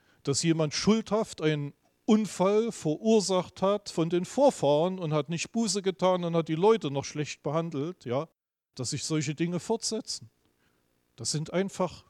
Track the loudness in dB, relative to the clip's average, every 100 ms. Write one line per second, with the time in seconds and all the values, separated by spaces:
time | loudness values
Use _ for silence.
0 | _ _ -4 0 2 2 0 0 2 2
1 | 2 -2 -2 -2 -2 0 -4 -12 _ _
2 | 2 2 2 0 2 4 0 -2 -4 0
3 | 4 4 4 0 -2 -2 0 0 -2 -2
4 | 0 0 -2 2 4 4 2 4 2 -2
5 | -2 -2 -2 -6 -4 -2 -2 -2 -2 0
6 | 2 2 0 0 0 2 4 4 2 -4
7 | -6 -6 -8 -6 -4 -2 -2 -4 -6 -8
8 | -4 -4 -4 _ _ _ _ -10 -6 -6
9 | -2 -2 -2 -2 -2 -2 -4 -4 -4 -6
10 | -8 -12 -14 _ _ _ _ _ _ _
11 | _ -10 -6 -4 -2 -2 -2 -2 -4 -6
12 | _